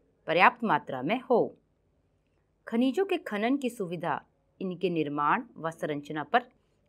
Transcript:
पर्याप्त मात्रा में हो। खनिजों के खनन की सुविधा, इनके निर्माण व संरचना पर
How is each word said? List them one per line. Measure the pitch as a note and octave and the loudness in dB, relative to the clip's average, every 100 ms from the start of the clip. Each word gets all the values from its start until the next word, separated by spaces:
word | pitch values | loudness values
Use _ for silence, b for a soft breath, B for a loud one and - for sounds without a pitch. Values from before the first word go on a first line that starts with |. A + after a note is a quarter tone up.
| _ _ - | _ _ -2
पर्याप्त | D#3+ G#3 A#3 | 4 6 4
मात्रा | A3 D3 - C3 | 2 0 0 -6
में | C3+ A#3+ | -2 -2
हो। | - A3+ C3+ - _ _ _ _ _ _ _ _ _ _ - | 2 2 2 -4 _ _ _ _ _ _ _ _ _ _ -4
खनिजों | A#3 B3+ B3+ | 0 2 0
के | G4 F4+ | 0 -2
खनन | - G#3 A3 C#4 | -4 -2 0 0
की | B3+ | -2
सुविधा, | A#3 F3+ E3+ E3 C3+ - _ _ - | -6 -8 -6 -4 -6 -8 _ _ -10
इनके | F#3 F3 F#3 | -8 -4 -2
निर्माण | E3+ C#3+ D3 D3 F#3 B3+ - | 0 -2 0 2 0 -2 -8
व | D#3 | -8
संरचना | E3 E3 D3 C#3+ D#3 | -6 -6 -6 -6 -8
पर | C#3+ B3 A#3+ _ _ _ | 0 0 0 _ _ _